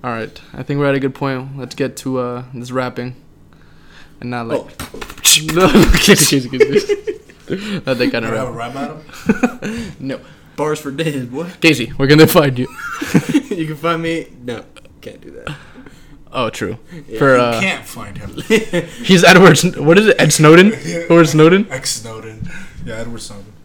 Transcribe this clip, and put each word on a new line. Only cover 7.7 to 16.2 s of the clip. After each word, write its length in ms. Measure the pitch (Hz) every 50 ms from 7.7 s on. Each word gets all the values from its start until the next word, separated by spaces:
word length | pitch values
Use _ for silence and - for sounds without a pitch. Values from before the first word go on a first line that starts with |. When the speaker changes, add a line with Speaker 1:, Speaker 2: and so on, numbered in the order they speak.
| 202 170 -
Speaker 1:
Not 120 | 135 131 120
that 120 | 123 -
kind 140 | - 117 113
of 60 | 113
Speaker 3:
Wanna 60 | 113
have 100 | 110 131
a 40 | -
Speaker 1:
rap. 220 | 117 113 117 120 131
Speaker 3:
rap 260 | 135 131 - - - - - - - - - 214 - - 240 -
battle? 380 | - - 208 220 233 233 180 -
Speaker 1:
<laughs> 40 | -
No. 200 | 139 135 131 - - - - _ - - _
Speaker 2:
Bars 240 | - 147 151 151 147
for 80 | - 143
days, 360 | 135 139 160 156 143 135 123
boy. 200 | 117 123 143 170 175 180 -
Speaker 1:
Casey, 260 | - 165 151 127 117 -
where 160 | - - 135
can 100 | 135 147
they 80 | 151 160
find 320 | 156 - 185 147 139 127
you? 100 | 123 127
Speaker 2:
<laughs> 400 | - - - - - - - 285 - - 170 - - 262 285 277 -
You 160 | 208 175 156
can 80 | 156 156
find 260 | 143 156 170 170 165
me. 260 | 165 165 165 165 - - - 127 123
No, 220 | 123 117 107 - - _ - - - - _
can't 200 | - 107 98 -
do 80 | - -
that. 240 | 71 - - - 151 - - - - 254 - - - - - - - -